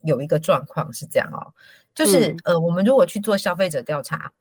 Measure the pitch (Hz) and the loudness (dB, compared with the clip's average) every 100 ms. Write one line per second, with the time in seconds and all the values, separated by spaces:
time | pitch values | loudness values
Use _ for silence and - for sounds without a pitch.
0 | 160 131 147 156 160 156 147 - 139 120 | -2 -2 0 -2 2 -2 -2 -8 -8 -8
1 | 156 - - - - _ - - _ - | -4 -4 -4 -8 -14 _ -20 -20 _ 0
2 | 311 185 151 165 165 175 165 175 202 262 | 4 4 4 -2 0 0 2 2 4 4
3 | 175 214 208 196 196 170 185 147 120 147 | 4 0 -2 -2 0 -2 -2 -4 -4 -6
4 | 135 - - _ | -6 -10 -10 _